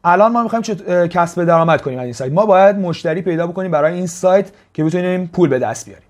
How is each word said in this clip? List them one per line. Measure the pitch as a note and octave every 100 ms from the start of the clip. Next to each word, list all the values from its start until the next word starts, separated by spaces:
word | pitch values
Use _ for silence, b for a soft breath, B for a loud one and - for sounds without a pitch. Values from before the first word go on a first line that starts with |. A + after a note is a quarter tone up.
الان | F3 F3+ A3
ما | A#3
می‌خوایم | A3+ A3+
چط-، | A3 F#3+ G3
اه، | F3+ E3+
کسب | F3+ E3+ F3
درآمد | E3+ E3 E3 D3+
کنیم | C#3 B2+
از |
این | B2
سایت. | A#2 C3+
ما | D#3+ A3
باید | F#3 G3 G3+
مشتری | F3+ D#3+ E3+ E3
پیدا | F#3 E3 E3+
بکنیم | F3+ F#3
برای | D3+ D#3
این | F3 F3+
سایت | - F#3 F#3+ G3 b b
که | -
بتونیم | D#3 F3 F3+ F#3 F3+
پول | F3+ E3
به | B2+
دست | A2+ A#2 -
بیاریم. | F#2